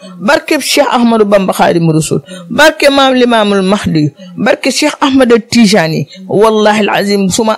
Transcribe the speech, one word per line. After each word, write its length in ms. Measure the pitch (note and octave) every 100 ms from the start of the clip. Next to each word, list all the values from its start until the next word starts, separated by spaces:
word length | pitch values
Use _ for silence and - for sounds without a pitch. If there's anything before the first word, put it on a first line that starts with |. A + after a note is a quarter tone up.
| - F3
barkeb 400 | F#3+ D#4 - D4+
Cheikh 300 | - - C#4+
Ahmadou 320 | B3 A#3 A3+ G#3
Bamba 220 | G3+ F#3
Khadimu 400 | - F#3 E3+ E3
Rasul, 320 | D#3 D#3 E3 - F3+ F3
barke 400 | B3 D#4 D4+ D4
Maam 240 | C#4 C4+
Limaamul 480 | B3+ B3 A3+ G#3 G3+
Mahdi, 480 | F#3 G3+ F#3 E3 D3 - F#3
barke 400 | F3 G#3+ D4 C#4
Cheikh 240 | B3+ D4 -
Ahmad 300 | D4 C4+ B3 A#3 -
Tijani, 640 | A#3 G#3+ G3+ D#3+ D#3 D3 F#3 F#3+
wallahi 560 | F#3+ A3 G#3+ G#3 G#3+
al-azim, 480 | G3+ A2+ G3+ G3+ F#3+
su 140 | F3
ma 80 | A3